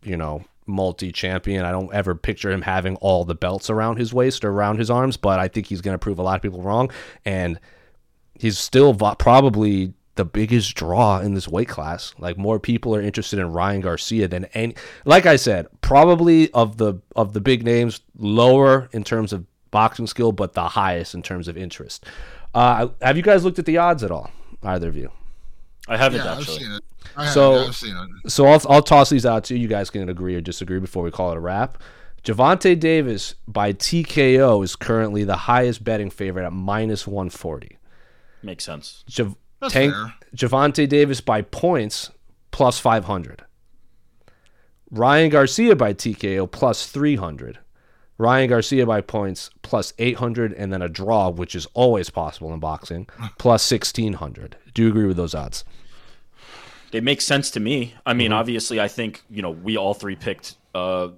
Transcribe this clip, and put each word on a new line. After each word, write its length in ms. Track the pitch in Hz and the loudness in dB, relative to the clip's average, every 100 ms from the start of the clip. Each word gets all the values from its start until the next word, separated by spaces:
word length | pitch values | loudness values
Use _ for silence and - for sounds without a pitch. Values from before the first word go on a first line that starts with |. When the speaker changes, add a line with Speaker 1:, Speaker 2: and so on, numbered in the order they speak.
Speaker 1:
you 140 | 104 87 | -10 -8
know, 260 | 78 76 - _ - | -6 -8 -12 _ -8
multi-champion. 1000 | 98 92 90 92 - 92 92 - 95 | -2 -2 -4 -8 -6 -6 -4 -4 -4
I 60 | 87 | -2
don't 220 | 92 95 | -4 -4
ever 220 | 101 95 | -4 -4
picture 360 | 87 - 98 101 | -4 -4 -6 -4
him 120 | 95 | -4
having 340 | 92 95 92 92 | -2 -2 -2 -2
all 280 | 98 92 | 0 0
the 100 | 87 | 0
belts 340 | 85 90 95 - | -4 -4 -4 -4
around 280 | 110 110 117 | -2 -2 -2
his 140 | 117 | -4
waist 300 | 123 127 131 | 0 0 0
or 60 | 107 | -4
around 280 | 101 104 107 | -2 0 0
his 120 | 113 | 0
arms, 260 | 120 131 120 | 0 0 0
but 220 | 101 95 | 0 0
I 80 | 92 | 0
think 180 | 110 98 | -4 -6
he's 160 | 95 | -6
gonna 160 | 98 90 | -6 -4
prove 200 | - 90 | -4 -4
a 40 | |
lot 140 | 92 95 | -2 -2
of 60 | |
people 200 | 104 90 | -4 -8
wrong, 280 | 92 110 131 - - - | -4 -2 -2 -6 -20 -12
and 360 | - 95 87 85 _ _ _ _ _ _ _ | -6 -4 -4 -6 _ _ _ _ _ _ _
he's 240 | - 113 98 | -4 -4 -4
still 340 | - 131 143 | 0 6 6
vo-, 200 | 107 104 | 6 0
probably 800 | - - 127 139 107 107 98 92 - _ - | 2 6 6 6 2 0 0 -2 -8 _ -6
the 80 | |
biggest 500 | 87 107 107 120 104 | -4 -2 0 0 0
draw 440 | - 78 95 110 95 | -6 -2 2 4 2
in 140 | 101 | 0
this 120 | 98 - | -4 -4
weight 220 | 87 120 | -4 -4
class. 460 | - 76 85 - - | -6 -8 -10 -12 -12
Like, 200 | 87 87 | -10 -6
more 200 | 101 110 | -2 -2
people 380 | - 120 123 107 | 0 -2 0 -2
are 40 | |
interested 360 | 104 110 98 101 | -2 -6 -6 -4
in 140 | 87 | -4
Ryan 300 | 85 98 98 | -2 -2 -2
Garcia 440 | 92 82 - 113 92 | -4 -4 -4 -2 -2
than 200 | 90 92 | -4 -8
any, 200 | 113 117 - - - | -6 -6 -8 -18 -8
like 220 | - 175 180 | 6 6 8
I 100 | 143 | 4
said, 300 | 123 95 80 - | 4 -2 -4 -4
probably 680 | - 139 165 170 170 165 160 | 4 6 8 6 6 6 6
of 260 | 120 113 110 | 4 2 2
the, 160 | 107 92 _ | -2 -2 _
of 200 | - 107 | -2 -2
the 60 | 107 | 0
big 220 | 117 127 | 0 0
names, 380 | 117 120 120 - _ - | 2 2 0 -4 _ -8
lower 720 | 104 110 123 135 139 135 123 | -2 4 6 8 6 4 0
in 120 | 113 | -10
terms 280 | 101 113 107 | -4 -4 -2
of 120 | 98 92 _ _ | -6 -10 _ _
boxing 360 | 107 110 - 113 | 0 0 0 -8
skill, 260 | - 117 | 0 0
but 220 | 101 95 | 0 -4
the 140 | - 85 | -4 -4
highest 460 | 113 95 87 85 | -2 -2 -2 -6
in 80 | 90 | -12
terms 240 | - 90 85 | -10 -10 -10
of 100 | 85 | -10
interest. 480 | 92 - 64 - - - - - - | -12 -12 -16 -18 -18 -18 -16 -14 -4
Uh, 320 | 120 123 113 123 - | 2 4 4 0 0
have 140 | 127 151 | 0 2
you 60 | |
guys 200 | 202 196 | 6 6
looked 140 | 180 180 | 4 -2
at 80 | 165 | 0
the 100 | 165 | 2
odds 260 | 175 160 | 2 2
at 80 | 104 | -2
all, 180 | 80 - - - - | -6 -8 -14 -14 -10
either 260 | 101 92 82 | -4 -4 -2
of 80 | 73 | -4
you? 140 | 65 - - - - - - - - | -6 -10 -12 -12 -14 -14 -16 -18 -6
Speaker 2:
I 80 | 113 | 2
haven't, 240 | 131 120 | 2 2
Speaker 3:
Yeah, 80 | 90 | -4
I've 60 | 82 | -8
Speaker 2:
actually. 200 | 147 78 | -8 -10
Speaker 3:
seen 100 | 110 | -10
it. 140 | 104 - - - 143 | -12 -14 -16 -16 -8
I 100 | 147 | -2
Speaker 1:
So, 220 | 139 139 | 4 6
Speaker 3:
haven't, 140 | 131 131 | 6 2
I've 40 | 120 | -6
seen 200 | 113 90 92 - | -10 -10 -12 -12
it. 60 | - | -6
Speaker 1:
so 160 | - 139 | 6 8
I'll, 160 | 151 147 | 8 8
I'll 140 | 143 | 6
toss 280 | 143 147 135 | 8 6 8
these 160 | 139 120 | 4 4
out 160 | 113 | 2
to 100 | - 123 | 0 -4
you. 60 | |
You 40 | 113 | -2
guys 220 | 104 98 | -2 -2
can 180 | 104 92 | -6 -6
agree 280 | 87 90 90 | -6 -4 -4
or 40 | |
disagree 380 | 82 85 90 92 | -6 -8 -6 -6
before 240 | 92 92 | -6 -6
we 80 | 85 | -6
call 220 | 80 90 | -4 -4
it 40 | 82 | -4
a 40 | |
wrap. 420 | 87 98 127 - - - - - | -4 -4 -4 -6 -16 -20 -18 -14
Gervonta 560 | - 107 135 180 190 175 | -6 2 4 4 4 4
Davis 560 | 160 160 135 101 - - - | 4 2 0 -4 -8 -12 -8
by 240 | 104 104 | -4 -2
T 320 | 95 - 170 | -2 -2 -2
K 340 | 156 151 135 131 | -2 2 4 6
O 220 | 135 104 | 6 4
is 140 | 92 - | 0 -6
currently 480 | - 113 110 104 | -2 0 0 -2
the 120 | 101 95 | -2 -2
highest 460 | - 123 123 113 | 2 2 2 -2
betting 260 | 110 110 98 | -4 -4 -4
favorite 360 | - 98 92 90 | -6 -6 -6 -6
at 60 | |
minus 520 | 92 95 104 110 104 - | -6 -4 -2 -2 -4 -6
one 200 | 101 90 | -6 -6
forty. 480 | - 87 73 - - - - - _ - - | -8 -12 -12 -14 -20 -20 -20 -20 _ -20 -20
Speaker 2:
Makes 200 | 104 87 | -18 -14
sense. 380 | - 76 - - - | -14 -14 -16 -20 -14
Speaker 1:
Jav-, 260 | - 104 - _ - | -6 -6 -6 _ -12
Speaker 3:
That's 120 | 269 | -4
Speaker 1:
Tank, 180 | 131 143 | 0 0
Speaker 3:
fair. 220 | 104 113 - - 120 | 0 -10 -14 -18 -4
Speaker 1:
Gervonta 520 | 123 131 147 147 143 | -2 2 2 2 2
Davis 320 | 147 147 123 | 4 2 0
by 220 | - 107 | -2 -2
points, 680 | 98 - 170 160 107 - - - - _ - | -4 -4 -2 0 -2 -8 -12 -18 -20 _ -12
plus 260 | - 127 120 | 0 0 2
five 260 | 123 113 87 | 0 0 -2
hundred. 380 | 95 73 - - _ _ - - _ _ _ _ _ _ _ _ _ - | -8 -8 -18 -20 _ _ -20 -20 _ _ _ _ _ _ _ _ _ -14
Ryan 400 | 110 120 147 160 | 0 4 6 6
Garcia 440 | 147 139 - 233 160 | 6 4 4 4 6
by 160 | 110 | 4
T 220 | 101 120 | 0 -6
K 240 | 104 101 95 | -4 -4 -2
O, 80 | 92 | -4
plus 400 | - 131 107 - | 0 0 0 -6
three 300 | 139 147 139 | -2 0 0
hundred. 420 | 90 71 62 - - _ _ _ _ - | -4 -12 -16 -18 -20 _ _ _ _ -2
Ryan 320 | 113 131 131 | 2 2 2
Garcia 380 | 120 - 135 117 | 2 2 0 2
by 140 | 107 | 0
points, 500 | - 110 98 92 - _ | -2 -4 -4 -8 -14 _
plus 300 | - 113 - - | -6 -6 -6 -4
eight 180 | 120 110 | -4 -2
hundred, 340 | 120 117 113 | -6 -4 -4
and 200 | - 98 | -4 -8
then 100 | 95 | -6
a 60 | 90 | -8
draw, 420 | 82 98 110 92 | -8 -2 0 0
which 240 | 85 87 | -2 -8
is 120 | 90 78 | -10 -8
always 360 | - 127 107 87 | 2 2 2 -2
possible 420 | - 78 - 80 | -6 -8 -8 -12
in 60 | 80 | -8
boxing, 480 | 80 76 - 85 95 - | -8 -8 -10 -12 -12 -14
Speaker 3:
<laughs> 160 | 110 - | -16 -2
Speaker 1:
plus 240 | 123 113 | 4 4
sixteen 520 | - 120 - - 110 | 4 -2 -2 -4 -4
hundred. 420 | 85 76 - - - _ | -6 -10 -14 -18 -20 _
Do 100 | - | 0
you 60 | 113 | 2
agree 180 | 107 104 | 4 0
with 100 | 90 | 0
those 180 | 85 | -4
odds? 300 | 80 67 - - - - - - - - _ - - - - - | -6 -10 -12 -14 -16 -20 -20 -20 -20 -20 _ -20 -20 -20 -20 -10
Speaker 2:
They 80 | 113 | -6
make 200 | 120 143 | -2 -2
sense 300 | - 143 - | 0 -2 -2
to 80 | 117 | -6
me. 340 | 107 139 120 - - | -4 -4 -6 -10 -4
I 80 | |
mean, 160 | 123 113 | 0 0
Speaker 1:
Mm-hmm. 80 | 107 | 0
Speaker 2:
obviously, 420 | 117 113 - 110 | -2 -4 -4 -4
I 60 | 101 | -4
think, 360 | - 110 107 _ | -4 -8 -10 _
you 140 | 104 | -10
know, 80 | 92 | -10
we 260 | 82 92 107 | -8 -6 -4
all 180 | 98 | -2
three 200 | 104 101 | -4 -8
picked, 400 | 95 117 95 - - _ 92 | -8 -8 -10 -12 -20 _ -6
uh, 320 | 92 92 90 | -4 -4 -6